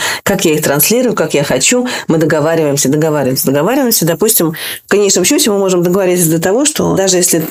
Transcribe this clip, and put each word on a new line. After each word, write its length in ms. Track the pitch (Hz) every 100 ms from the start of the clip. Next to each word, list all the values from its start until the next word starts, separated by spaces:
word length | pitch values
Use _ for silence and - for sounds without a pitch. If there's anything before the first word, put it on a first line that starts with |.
| - -
как 240 | - 190 175
я 80 |
их 80 | 151
транслирую, 540 | 156 143 - 233 254 185
как 180 | 156
я 100 | 143
хочу. 440 | 139 127 - 247 247 - -
Мы 120 | -
договариваемся, 720 | - 156 151 165 151 139 127
договариваемся, 580 | 151 160 151 127 135 -
договариваемся. 580 | 139 170 269 254 220 160
Допустим, 480 | 165 220 - 160 165 - - -
в 60 |
конечном 340 | 202 202 196 185
счете 240 | 294 240
мы 80 | 202
можем 240 | 190 180
договориться 480 | 175 185 185 180 165
до 100 | 165
того, 260 | 180 220 294
что 280 | - 175
даже 240 | 165 190 185
если, 300 | 185 165 160